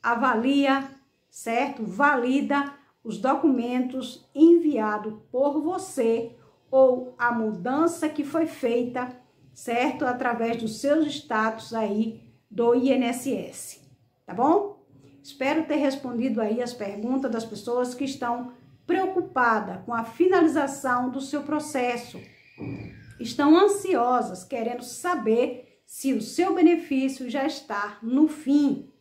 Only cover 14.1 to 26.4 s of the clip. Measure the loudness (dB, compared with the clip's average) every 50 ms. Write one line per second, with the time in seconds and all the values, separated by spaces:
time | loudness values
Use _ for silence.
14.1 | _ _ _ -12 -4 0 2 4 4 4 2 -2 -10 _ _ _ _ -20 -20 -20
15.1 | _ -20 _ -20 -10 -4 -2 0 0 0 0 0 0 0 2 0 0 -2 -8 -6
16.1 | -4 -2 -2 -2 0 0 0 -2 -2 -2 -4 -6 -6 -8 -8 -8 -8 -6 -4 -2
17.1 | -2 -2 -2 -2 -4 -4 -6 -8 -12 -10 -6 -4 -2 -2 -2 -2 -4 -6 -6 -6
18.1 | -6 -6 -4 -4 -4 -4 -6 -12 -14 -20 -20 _ -20 _ _ -2 0 0 0 0
19.1 | -2 -2 -4 -2 0 2 2 4 2 0 -2 -4 -10 -10 -8 -6 -6 -6 -6 -8
20.1 | 0 2 4 4 6 6 6 4 4 2 0 -2 -4 -4 -2 0 0 0 0 -2
21.1 | -4 -6 -8 -6 -6 -6 -4 -2 -4 -4 -4 -4 -4 -2 -2 0 -2 -4 -8 -12
22.1 | -16 -18 -18 -20 _ _ _ _ _ -12 -10 -10 -10 -10 -12 -14 -16 -18 -20 -20
23.1 | -14 -12 -10 -8 -2 2 6 6 8 8 8 6 4 0 0 0 2 2 2 2
24.1 | 2 2 0 -2 -6 -12 -10 -8 -6 -4 -4 -4 -6 -8 -10 -14 -14 -8 -4 -4
25.1 | -4 -2 0 2 2 2 2 0 -2 -10 -14 _ _ _ _ _ -18 -6 -2 -2
26.1 | -2 -2 -4 -4 -2 0